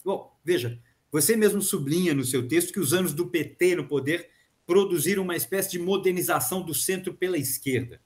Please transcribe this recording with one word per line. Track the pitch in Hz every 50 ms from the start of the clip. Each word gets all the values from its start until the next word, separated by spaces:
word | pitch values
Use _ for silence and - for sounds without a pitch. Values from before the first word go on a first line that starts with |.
| -
bom, | 180 196 - - - _ _ -
veja, | 156 180 170 120 117 117 - - _ _ _ _ _
você | - 156 147 151 226
mesmo | 226 214 202 180 202
sublinha | 202 - - 180 143 135 151 175 185 175 147
no | 139 127
seu | 120 131 131 120 120
texto | 156 170 170 -
que | - 208
os | 170 127 156
anos | 185 185 165 147
do | 151 175 175
P | 180 165 147
T | - - - 175 185 180
no | 160 143 -
poder | 147 139 135 139 160 175 - - _ _ _ _ _ _ _
produziram | - 175 196 196 190 175 165 139 170 202 196 190
uma | 180 175
espécie | 160 - - 190 196 190 -
de | - 175
modernização | 175 180 196 185 151 185 180 180 165 175 170 - - - 185 185
do | 175 165 156
centro | - - - 190 185 185 185 -
pela | - 180 185 180 160
esquerda | 127 - - - - 139 131 113 90 - - - _